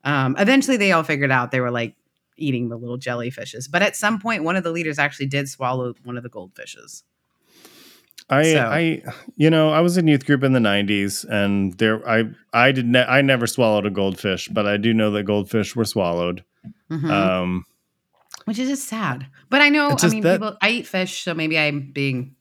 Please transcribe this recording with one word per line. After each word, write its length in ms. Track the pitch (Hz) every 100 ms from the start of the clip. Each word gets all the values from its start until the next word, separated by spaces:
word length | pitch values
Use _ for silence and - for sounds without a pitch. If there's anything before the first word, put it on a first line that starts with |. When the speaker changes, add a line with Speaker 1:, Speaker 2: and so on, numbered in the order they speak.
Speaker 1:
Um, 320 | 139 143 135 156
eventually 380 | 202 269 269 247
they 160 | 196
all 100 | 170
figured 280 | 160 147 139
out 180 | 131 123
they 100 | 131
were, 100 | 123
like, 260 | 120 117 _ _ _ _ _
eating 300 | 151 127 120
the 80 | 117
little 220 | 120 123
jellyfishes. 720 | 131 120 120 127 110 110 131
But 120 | 170
at 140 | 202 -
some 240 | 208 220
point, 240 | 208 190
one 100 | 156 190
of 60 |
the 80 | 170
leaders 280 | 165 160 147
actually 280 | 143 - 135
did 220 | 143 139
swallow 460 | - 127 131 123 117
one 120 | 120 123
of 60 |
the 80 | 120
goldfishes. 720 | 110 90 - - - 57 - _ _ _ _ _ _ - - - _ _ - _
Speaker 2:
I, 120 | 135 160
Speaker 1:
So 60 | 156
Speaker 2:
I, 420 | 117 147 165 156 - - - -
you 140 | 156
know, 200 | 160 156
I 100 | 156
was 180 | 175 180
in 80 | 160
youth 160 | 143
group 180 | 135 139
in 100 | 135
the 60 | 131
nineties, 640 | 110 101 101 104 98 95
and 500 | - 104 101 101 98
there, 320 | 90 113 110 120
I, 160 | 113 110 - _
I 180 | 120 127
did 140 | 131 120
ne-, 140 | 127
I 160 | 123 131
never 260 | 139 131 117
swallowed 380 | - 117 107
a 60 | 101
goldfish, 580 | 98 98 92 104 92 -
but 180 | 110 101
I 120 | 104
do 160 | 110
know 160 | 110 107
that 140 | 104
goldfish 520 | 98 104 95 113 101 120
were 80 |
swallowed. 580 | 110 110 90 87 87 90 - _ - - _
Speaker 1:
Mm-hmm. 200 | 160 156
Speaker 2:
Um, 540 | 101 95 92 90 90 87 _ _ _ _ _ _ - -
Speaker 1:
Which 120 | 220
is 100 | 254
just 180 | 269 -
sad. 380 | 220 185 127 135 _ _
But 100 | 262
I 80 | 294
know, 200 | 294 285
Speaker 2:
it's 120 | -
Speaker 1:
I 40 | 180
Speaker 2:
just 80 |
Speaker 1:
mean, 80 | 220
Speaker 2:
that 180 | 175 190
Speaker 1:
people, 160 | 214 208
I 80 | 202
eat 160 | 233 -
fish, 360 | 190 185 -
so 120 | -
maybe 240 | 160 156 160
I'm 320 | 151 147 139
being 420 | 143 139 131 127 _